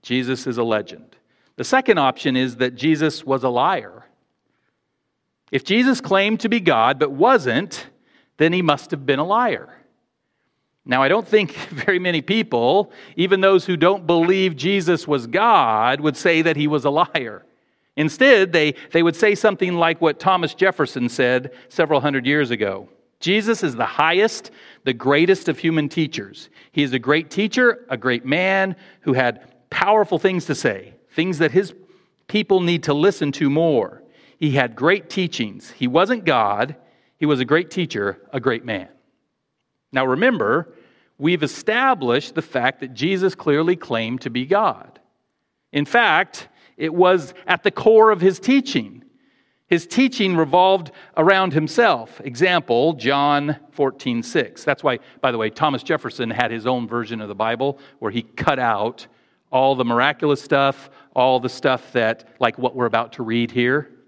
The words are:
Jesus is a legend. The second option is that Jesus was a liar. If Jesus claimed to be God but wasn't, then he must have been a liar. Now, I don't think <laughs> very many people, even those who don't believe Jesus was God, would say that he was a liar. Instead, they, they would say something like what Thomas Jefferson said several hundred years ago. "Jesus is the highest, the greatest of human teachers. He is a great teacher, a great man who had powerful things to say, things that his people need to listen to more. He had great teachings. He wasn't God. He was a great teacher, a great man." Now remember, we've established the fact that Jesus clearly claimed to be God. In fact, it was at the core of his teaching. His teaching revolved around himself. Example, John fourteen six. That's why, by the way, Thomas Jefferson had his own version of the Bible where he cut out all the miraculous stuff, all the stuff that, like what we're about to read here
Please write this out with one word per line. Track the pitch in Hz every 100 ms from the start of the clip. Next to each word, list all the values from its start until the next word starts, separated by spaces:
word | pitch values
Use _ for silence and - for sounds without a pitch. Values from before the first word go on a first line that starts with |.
Jesus | - 123 123 131 -
is | 117
a |
legend. | 117 107 101 - - _ _ _ _ -
The |
second | 123 262 262 185
option | 135 127 147 127
is | 131 117
that | 127 123
Jesus | 151 151 156 - -
was | 135 127
a |
liar. | 120 151 180 104 90 - _ _ _ _ _ _ _ _ _ _ _ _ _ _
If | -
Jesus | - 214 254 254
claimed | 147 190 202 220
to | 226
be | 226
God | 170 120 117 135
but | 147
wasn't, | 139 214 254 131 120 190 - - _ _ _ _ _
then | 160
he | 175
must | 170 143 -
have | 147 135
been | 139
a | 165
liar. | 214 247 127 - - _ _ _ _ _ _ _ _ _ _ -
Now, | 127
I | 135
don't | 202 202
think | 214 180
<laughs> | - -
very | 151 - 180
many | 180 170
people, | 127 214 214 123 120 185 202 - - -
even | 185 190
those | 190 190 -
who | 175
don't | 170 196 165
believe | 170 165 190 190 147
Jesus | 156 196 170 165 -
was | 143 117
God, | 170 226 208 123 110 117 143
would | 151 135
say | 180 165
that | 160 160
he | 147
was | 147
a | 131
liar. | 147 175 160 120 101 _ _ _ _ _ -
Instead, | 156 - 269 233 190
they, | 165 151 135 -
they | 165
would | 170 165
say | 214 208
something | 214 196 180 175
like | 165 165
what | 165 147
Thomas | - 185 170
Jefferson | - 190 180 143 131 120
said | - 123 127 131 - -
several | - 156 147
hundred | 143 139 123
years | 147 127
ago. | 120 104 98 104 _ _ _
"Jesus | 165 208 214 226
is | 175 117
the | 117
highest, | - 156 180 220 - - - - - 135
the |
greatest | 120 127 143 175 185 -
of | 160
human | 165 160 147
teachers. | - 156 - 101 - - _ _
He | -
is | 143
a | 127
great | 117 151 151
teacher, | - 214 254 247 - -
a | 127
great | 127 123 131
man | 156 185 190 190 180 - _
who | -
had | 127 127 117 - _ _
powerful | - 185 220 202 165
things | 190 185 165
to | 147
say, | 127 98 92 - _
things | - 175 156
that | 156
his | 170 202 - - _ _ _ -
people | 214 208 190
need | 175 170
to | -
listen | 143 185 196 143
to | 139 143
more. | 147 165 135 98 - - _ _ _
He | 156
had | 135 123
great | 113 147 196 160
teachings. | - 175 - 110 85 -
He | - 123
wasn't | 139 196 240
God. | 175 127 107 104 131 151 _ _ _ _
He | 151
was | 139
a | 131
great | 156 180
teacher, | 185 165 107 101 92 _
a | 135
great | 127 113
man." | 117 101 90 _ _ _ _ _ _ _ _ _ _
Now | 135 131
remember, | 131 247 240 104 139 165 - _ _ _ _
we've | 147 175
established | 147 - - 226 269 226 127 123 - -
the |
fact | 160 131 123 -
that | 135
Jesus | 117 156 190 185 180
clearly | - 147 165 180
claimed | - 117 110 127
to | 127
be | 117 135
God. | 196 208 120 - _ _ _ _ _ _ _ _
In | 143
fact, | 147 240 220 160 190 - - _ _ -
it | 160 170
was | 180 185 139 - -
at | 175
the | 202
core | - - 220 220
of | 202
his | 185 185
teaching. | - 277 262 143 104 87 _ _ _ _ _ _ _
His | 170 -
teaching | - 262 - 190 175
revolved | 151 170 185 190 156 - - -
around | 160 190 185
himself. | 147 156 - 233 135 113 -
Example, | 123 120 185 180 - 120 151
John | 151 120 139 143 143 147 147 -
fourteen | - 139 - 131 117
six. | 113 160 110 -
That's | - 139
why, | 147 123 - -
by | 135
the | 117
way, | 110
Thomas | 107 156 127
Jefferson | - 156 123 - 117
had | 110 120
his | 117 113
own | 127 113
version | 120 110 113
of | 107
the | 101
Bible | 110 117 135 139 - _
where | 110
he | 120
cut | 113 - - 135
out | 123 104 110 - - _ _ _ _
all | 131 135 131
the | 120
miraculous | 120 135 147 151 143
stuff, | - 143 139 135 - _ _ -
all | 127 127
the | 123
stuff | - 143 127 -
that, | 123 110 113 - _
like | 123 117
what | 123 127
we're | 120
about | 113 117
to | -
read | 113 117 117
here | 120 120 143 147 -